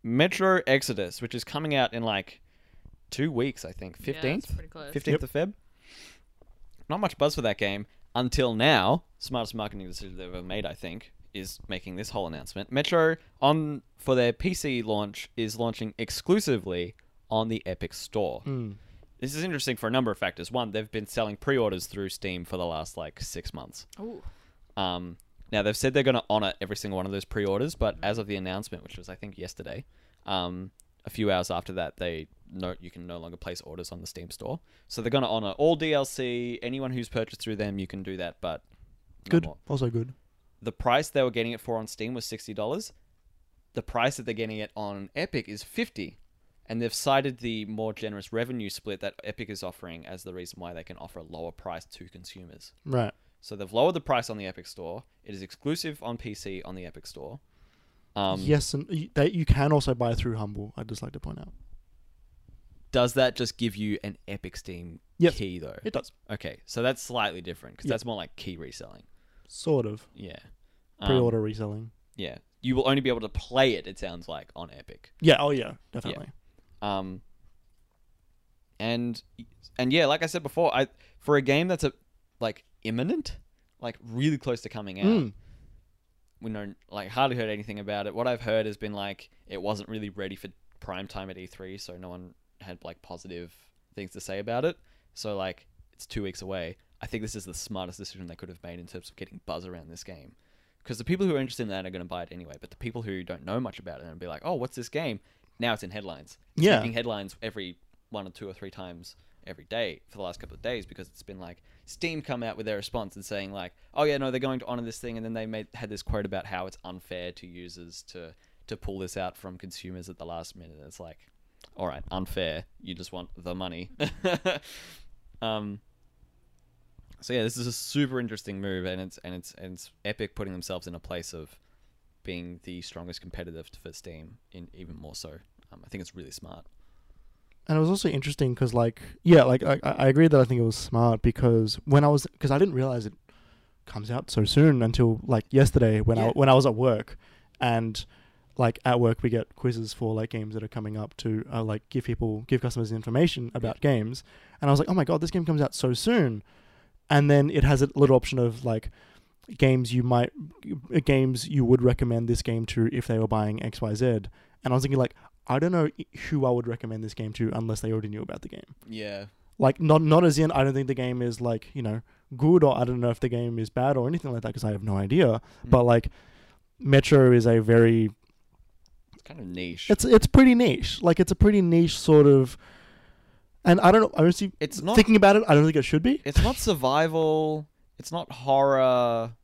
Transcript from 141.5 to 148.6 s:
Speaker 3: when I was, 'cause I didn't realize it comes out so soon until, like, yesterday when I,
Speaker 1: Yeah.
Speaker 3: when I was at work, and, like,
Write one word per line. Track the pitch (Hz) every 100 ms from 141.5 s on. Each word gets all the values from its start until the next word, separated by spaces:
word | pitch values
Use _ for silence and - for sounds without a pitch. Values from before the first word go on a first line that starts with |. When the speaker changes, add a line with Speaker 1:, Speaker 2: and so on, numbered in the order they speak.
| 113 110 -
Speaker 3:
when | - 143
I | 147
was, | 147 - _
'cause | 135
I | 139
didn't | 196
realize | 131 135 123 104
it | - _ _ _ _ _ _ -
comes | 107 107
out | 120 -
so | -
soon | 104 143 156 131
until, | 113 117 117 110
like, | - 117 -
yesterday | 135 139 - 117 107
when | 113 113
I, | 113
Speaker 1:
Yeah. |
Speaker 3:
when | 143 135
I |
was | 131 135
at |
work, | 110 127 110 - - _ _ _ _
and, | 123 117 113 107 - _ _ _ _
like, | -